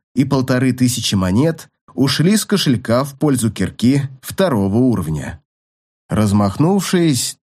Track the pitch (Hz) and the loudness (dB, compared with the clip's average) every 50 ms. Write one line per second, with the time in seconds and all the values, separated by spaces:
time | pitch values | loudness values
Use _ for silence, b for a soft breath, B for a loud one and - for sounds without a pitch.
0 | _ _ - 120 139 127 147 135 127 - 131 127 131 131 120 127 127 123 123 - | _ _ -2 -2 0 0 0 -2 0 0 0 0 0 0 0 0 0 0 0 -2
1 | 113 - - 98 92 92 92 110 143 - - - - - _ _ _ - - - | -4 -2 -2 0 0 0 2 2 2 0 -2 -4 -10 -20 _ _ _ -10 -4 -2
2 | - 143 143 - 151 175 214 214 - - 214 190 - 156 127 107 - - 113 123 | 0 0 0 0 2 2 2 2 0 -2 -2 -2 0 0 0 0 0 0 2 2
3 | 131 139 - - - 151 139 120 110 113 98 - 98 87 - - - 120 135 143 | 2 0 -2 -2 0 0 0 0 0 -2 -2 -2 -4 -6 -4 0 2 2 2 2
4 | 127 123 - - - - - - - - - 107 98 98 95 113 127 131 117 95 | 0 -4 -8 -14 -16 -8 -4 -2 0 0 0 0 0 0 0 2 2 2 0 0
5 | 85 76 78 73 65 71 80 - _ _ _ _ _ _ _ _ _ _ _ _ | -2 -4 -6 -6 -8 -10 -12 -14 _ _ _ _ _ _ _ _ _ _ _ _
6 | _ - - 107 107 104 98 104 104 101 - - 147 165 196 202 180 - - 180 | _ -4 -2 0 0 2 2 2 2 0 0 0 0 2 2 0 0 0 0 0
7 | 170 165 139 120 - - - - _ | 2 2 0 0 -2 -6 -10 -10 _